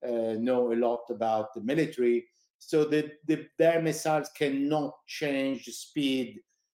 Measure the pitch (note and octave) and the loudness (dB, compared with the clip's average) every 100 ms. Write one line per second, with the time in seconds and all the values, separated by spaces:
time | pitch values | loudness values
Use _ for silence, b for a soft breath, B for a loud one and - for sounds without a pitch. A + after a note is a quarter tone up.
0 | B2 A#2 A2+ A2 A#2+ B2+ A#2+ A#2 A#2 A#2 | -4 -2 -2 -2 0 2 2 2 2 0
1 | - A2 A2+ A2 G#2+ A#2 G#2+ D3+ D#3 C#3 | -4 -4 0 0 -2 -6 -2 0 0 0
2 | A#2+ A#2+ - _ _ _ - D#3 D3+ D3+ | 2 2 -2 _ _ _ -2 0 2 2
3 | D3+ - D#3 D3+ - - E3 E3 D#3+ D#3 | -2 -8 -2 -2 -2 2 4 4 0 -2
4 | D#3+ D#3 C#3 - C#3+ C#3 C#3+ D3+ C#3+ - | 0 0 -2 -2 -2 0 0 0 -2 -8
5 | - - D3+ C#3 C3+ B2+ - - - - | -14 -6 -2 -2 -2 -4 -8 -16 -8 -2
6 | C#3 C3 A#2 G#2 _ _ _ | 0 0 -2 -8 _ _ _